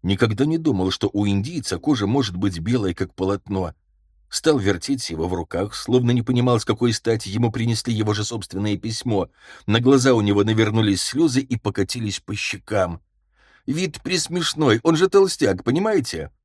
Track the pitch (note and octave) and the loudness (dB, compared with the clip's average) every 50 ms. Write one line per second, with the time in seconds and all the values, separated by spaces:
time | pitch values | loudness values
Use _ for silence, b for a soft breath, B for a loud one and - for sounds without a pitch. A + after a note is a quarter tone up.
0 | - F2 G2 - B2 A2+ G#2+ G2+ C#3 D3+ D#3+ D#3+ D#3+ D#3 A#2 F#2 F#2 F#2+ F#2 - | 0 -2 2 2 2 0 2 0 0 0 0 0 0 0 0 2 0 -2 0 -2
1 | - - - G2+ G#2 G2+ G2 G2 G2+ C#3+ F3+ D3+ - - F#2+ F2 - D3+ C#3+ A2+ | -4 -2 0 0 0 2 0 0 -2 -4 -8 -8 -6 -6 -8 -4 0 -2 0 0
2 | G2+ G2 A#2+ C#3+ B2+ G2 F2 F2+ G2+ G2+ F2 E2 D#2+ G#2+ B2 B2 G2+ F#2 F2 - | 0 0 0 0 0 -2 -4 -2 -2 -2 -2 -4 -2 -2 -2 0 0 -2 -2 -4
3 | F#2+ F#2 _ - F#2+ F#2+ G2 - _ - G2 F#2+ F#2 E2 - _ _ _ _ _ | -6 -8 _ -4 -2 -2 -2 -4 _ -6 -4 -4 -4 -6 -8 _ _ _ _ _
4 | _ _ _ _ _ _ - - - D#3+ D3+ C3 G2 G2+ F#2+ F2 - - C#3+ B2 | _ _ _ _ _ _ -10 0 2 2 2 4 2 0 0 0 -2 -4 -4 -4
5 | - - E2 D#2 E2 F2+ F#2 F2 E2 _ - E2+ G2+ G#2 - - - - A#2+ B2+ | -4 -8 -6 -4 -4 -4 -4 -4 -6 _ -4 -4 -4 -4 -6 -10 -2 2 2 2
6 | B2 A#2+ B2 B2 A2 - B2+ A#2+ B2 B2+ A#2+ A2 - - A#2 - F3 B2 A2 - | 4 4 0 0 0 0 0 2 2 2 2 2 2 -2 0 2 2 0 0 0
7 | _ A#2 A2+ G#2+ - F#2 G2 A2 A#2+ A#2 G#2+ G2 A2+ A#2 A#2 A2 - A#2+ A2+ G#2+ | _ -2 -2 -2 -4 -6 -2 0 0 0 0 -2 0 0 0 -2 -2 -4 -2 0
8 | G#2+ G#2+ G#2 G#2+ G#2 - A#2+ A2+ F2+ - - F#2+ G2+ G#2+ G2+ - - A2+ G#2+ - | 0 0 0 -2 -4 -6 -6 -10 -10 -8 -6 -4 -2 -2 -4 -4 -4 -8 -8 -6
9 | - A#2 G#2+ G2 E2+ - B B B B B B B - G#2+ A#2 A#2+ B2+ C#3 C3 | -4 -2 0 0 -2 -4 B B B B B B B 0 2 4 6 6 6 6
10 | A#2+ C3+ B2 A2+ G2+ G2+ G2+ G2+ G2+ A2 A2 A2 A2+ G#2+ G#2 A2+ G#2+ G#2 G2 F2+ | 6 4 4 4 4 4 4 4 4 4 4 2 2 2 2 2 2 2 2 0
11 | - - - C#3 E3+ D3+ B2 C3 C3 - B2 A2 - G#2 G2 - G2 - - B2 | -2 -4 0 2 2 2 2 0 -2 -2 -6 -4 -4 -4 -2 -2 -4 -4 -4 -6
12 | A2 G#2 G2 - _ - G#2+ G#2+ - - - - _ - G#2+ G2+ F#2 F2 E2+ - | -6 -6 -6 -8 _ -8 -8 -6 -6 -6 -8 -10 _ -4 0 0 0 0 -2 -12
13 | _ _ _ _ _ _ b b b b b b b - C#3 D#3+ F#3 F#3 D3 - | _ _ _ _ _ _ b b b b b b b -6 -4 -4 -4 -6 -6 -10
14 | _ - F#3 E3+ - - E3 F3+ D#3+ - - D3+ D#3 C3 - - _ D#3+ E3 D3+ | _ -4 -2 -2 -2 -2 -4 -4 -4 -4 -2 2 4 4 4 4 _ 2 4 4
15 | F#3 F#3+ - G3 G3 F3+ - - D3 G#2 F#2+ - - A#2 B2 E3 G3+ A3 G#3+ F3+ | 2 4 6 4 4 4 2 0 0 0 0 0 0 0 0 2 2 2 0 0
16 | A#2 - - D#2+ D2 - _ _ | -2 -2 -8 -8 -10 -10 _ _